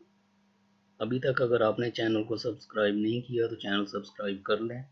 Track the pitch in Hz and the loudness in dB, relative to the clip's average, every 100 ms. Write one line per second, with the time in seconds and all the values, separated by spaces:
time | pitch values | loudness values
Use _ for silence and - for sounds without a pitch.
0 | _ _ _ _ _ _ _ _ _ - | _ _ _ _ _ _ _ _ _ -6
1 | 117 127 139 127 120 117 110 104 117 117 | -2 0 0 2 4 4 4 4 0 0
2 | 113 110 110 110 123 104 - 107 104 104 | 2 2 0 -2 -4 -6 -6 0 2 2
3 | 107 120 123 117 113 110 104 101 101 104 | 2 0 -2 0 0 -2 -2 -2 -2 -6
4 | 98 - 101 98 98 107 117 120 135 | -8 -8 -6 -4 -2 -2 -2 -6 -12